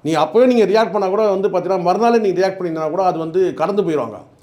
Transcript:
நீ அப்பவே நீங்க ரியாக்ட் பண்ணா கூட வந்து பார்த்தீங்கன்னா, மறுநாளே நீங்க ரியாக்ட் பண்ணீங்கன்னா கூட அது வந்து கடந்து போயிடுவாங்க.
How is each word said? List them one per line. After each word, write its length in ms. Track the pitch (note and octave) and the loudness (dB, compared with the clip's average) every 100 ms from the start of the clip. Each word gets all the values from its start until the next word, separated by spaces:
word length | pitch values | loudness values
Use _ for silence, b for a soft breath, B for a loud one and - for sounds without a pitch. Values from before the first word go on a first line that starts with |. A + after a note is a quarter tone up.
நீ 100 | D3+ | -2
அப்பவே 420 | D#3+ D#3 A3 B3+ | 0 2 4 4
நீங்க 100 | A#3+ | 4
ரியாக்ட் 280 | F#3+ G#3+ A3 | 4 2 0
பண்ணா 160 | G3+ F#3+ | -2 -2
கூட 200 | G3+ G#3+ | 0 0
வந்து 200 | F#3+ G3+ | 0 0
பார்த்தீங்கன்னா, 340 | F3+ E3+ F#3+ | -2 -2 -2
மறுநாளே 360 | E3+ F#3+ A#3 A#3 | 0 2 2 2
நீங்க 300 | G#3 F3 F#3+ | 2 0 -2
ரியாக்ட் 80 | F#3 | -2
பண்ணீங்கன்னா 320 | F3 D#3+ D#3 | -6 -4 -4
கூட 140 | F3 | 0
அது 160 | F#3 D#3+ | 0 -2
வந்து 360 | D#3+ F3 F3+ | -4 -2 -2
கடந்து 280 | C#3 E3 G3+ | -2 -2 0
போயிடுவாங்க. 340 | E3+ D3+ A#2 G2 - _ | -2 -2 -4 -10 -20 _